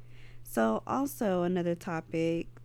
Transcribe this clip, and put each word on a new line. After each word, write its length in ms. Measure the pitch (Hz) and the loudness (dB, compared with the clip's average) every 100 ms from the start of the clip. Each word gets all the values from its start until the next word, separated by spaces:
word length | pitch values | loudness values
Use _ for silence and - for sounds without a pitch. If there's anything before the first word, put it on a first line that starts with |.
| - - - - | -16 -14 -14 -14
So 400 | - 233 226 220 - | -4 2 4 2 0
also 580 | 254 277 - 214 180 | 0 0 0 2 4
another 300 | 175 180 170 | 4 2 2
topic, 760 | 170 - 160 - 165 165 165 - - | 0 -2 -6 -2 0 2 2 -2 -10